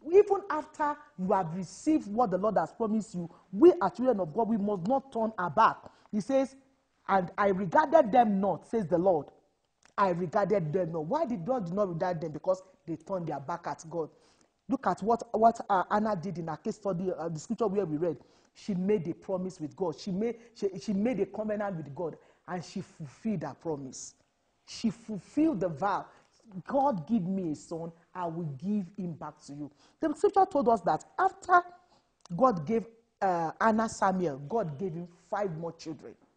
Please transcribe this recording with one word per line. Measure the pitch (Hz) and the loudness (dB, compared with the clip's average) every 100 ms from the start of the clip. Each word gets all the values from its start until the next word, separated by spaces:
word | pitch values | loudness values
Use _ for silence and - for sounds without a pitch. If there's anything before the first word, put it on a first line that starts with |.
| 262 | 6
even | 370 415 392 403 | 6 6 0 0
after | 302 302 - 294 294 - - | -6 -6 -2 -2 -2 -10 -8
you | 185 | 0
have | 196 170 | 0 0
received | 180 175 - 302 311 208 | -6 -10 -4 0 0 0
what | 208 240 | 0 0
the | 180 | 2
Lord | 208 190 | 2 0
has | 160 | -2
promised | - 226 220 190 | -4 -2 -2 -4
you, | 175 170 - _ | -8 -10 -12 _
we | 196 339 359 | 8 8 8
as | 196 | -2
children | - 254 208 | 0 0 0
of | 170 | -2
God, | 170 214 | -2 0
we | 226 | 0
must | 202 202 175 | 0 -2 0
not | 269 - | -2 -2
turn | 226 226 - | -4 -4 -2
our | 175 | -2
back. | 151 214 - - _ _ | 4 4 4 -12 _ _
He | 208 | -6
says, | - 269 269 - _ _ _ _ - | 0 0 0 -6 _ _ _ _ 0
"And | 196 180 - | 0 0 0
I | 202 | 2
regarded | 185 196 294 311 320 247 | 2 2 2 6 6 6
them | 254 226 196 | 6 6 4
not," | 196 151 - | 0 -2 -2
says | 233 156 | -4 0
the | 175 | 2
Lord. | 190 165 139 _ _ _ _ _ - - | 4 2 -2 _ _ _ _ _ -10 0
"I | 196 | 2
regarded | 175 180 214 202 208 156 | 2 0 0 2 2 0
them | 185 170 | -2 -2
not." | 165 156 | -4 -2
Why | 285 320 | -2 -2
did | 190 165 | -4 -2
God | 262 170 | -4 -2
not | 190 202 | -2 -2
regard | 170 180 175 | 0 -2 -2
them? | 165 | -6
Because | 151 185 185 - _ - | -6 -2 -2 -4 _ -10
they | 156 | -10
turned | - 185 160 | -6 -6 -4
their | 143 | -6
back | 139 165 - | -6 -8 -6
at | 143 160 | -10 -8
God. | 170 151 _ _ _ _ _ - | -6 -6 _ _ _ _ _ -6
Look | 262 202 | -2 0
at | 180 | -2
what, | 196 226 - 214 | 0 0 0 4
what, | 226 226 - | 4 4 0
uh, | 202 - | 0 2
Anna | 208 214 196 | 0 0 -2
did | 190 165 | -4 -6
in | 165 | -6
her | 151 | -6
case | - 196 | -6 -4
study, | 202 175 185 | -4 -2 -2
uh, | 156 170 | -4 -4
the | 156 | -6
scripture | - 226 220 | -6 -2 0
where | 196 185 | 0 -2
we | 147 | -2
read. | 175 151 - _ _ | -2 -4 -12 _ _
She | - - 180 | -14 -6 -2
made | 185 214 160 | 2 0 0
a | |
promise | 156 - 185 185 - | -8 -4 -4 -4 -8
with | 147 - | -12 -4
God. | 185 147 | -4 -4
She | - | -6
made, | 180 233 233 - | -2 -4 -6 -14
she, | - 196 185 | -6 -6 -4
she | - | -4
made | 196 220 202 | 0 0 0
a | 196 | -4
covenant | - 214 208 202 175 | -4 -4 -4 -4 -6
with | 143 | -10
God, | 139 170 - _ _ - | -8 -8 -8 _ _ -10
and | 180 | -10
she | - 202 | -8 -10
fulfilled | - - 147 - 220 196 | -10 -14 -16 -8 -4 -4
her | 151 | -6
promise. | 120 170 143 131 123 - _ _ _ _ _ _ | -8 -6 -6 -8 -12 -16 _ _ _ _ _ _
She | - 226 | -4 -4
fulfilled | - - 208 - - 320 226 | -4 -10 -12 -6 0 2 2
the | 180 | -2
vow. | 139 190 170 - - _ _ 226 185 - | -2 -2 -2 -4 -20 _ _ -16 -14 -2
"God, | 254 277 202 139 | 0 2 0 0
give | 226 170 | 0 0
me | 190 175 | -2 -2
a | 147 | -6
son, | - 165 165 - _ | -8 -8 -8 -14 _
I | 185 170 | -8 -6
will | 165 160 135 | -4 -8 -6
give | 180 208 175 - | -2 -2 -4 -8
him | 180 | -8
back | 147 151 - | -8 -12 -14
to | - | -16
you." | 143 147 _ _ _ | -12 -12 _ _ _
The | 320 | -4
scripture | 302 415 392 381 | 2 2 4 4
told | 285 240 | 4 4
us | 226 | 4
that | 175 156 - - | 2 -2 -2 -2
after | 381 381 - 359 359 - _ _ _ _ - 175 | -2 -2 4 4 4 -18 _ _ _ _ -10 4
God | 254 180 147 | 4 4 0
gave, | 226 - _ _ _ | -2 -2 _ _ _
uh, | 196 175 160 - | 0 0 -2 2
Anna | 226 220 226 | 2 2 0
Samuel, | - 196 185 170 139 | 0 0 2 -2 -4
God | 143 226 180 135 | -4 -4 -4 -6
gave | 196 | -6
him | 165 175 - _ | -6 -12 -18 _
five | 202 208 160 | -4 -4 -4
more | 165 | -10
children. | 160 160 156 117 - _ | -10 -14 -12 -16 -20 _